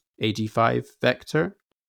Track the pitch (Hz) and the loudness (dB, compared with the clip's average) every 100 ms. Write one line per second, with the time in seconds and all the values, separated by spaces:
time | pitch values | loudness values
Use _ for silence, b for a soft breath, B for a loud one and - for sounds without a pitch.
0 | _ - 110 107 110 - 117 123 - _ | _ -6 -4 -2 -2 2 2 2 -4 _
1 | 120 127 - 156 180 - _ _ | -2 -2 -2 -2 -2 -6 _ _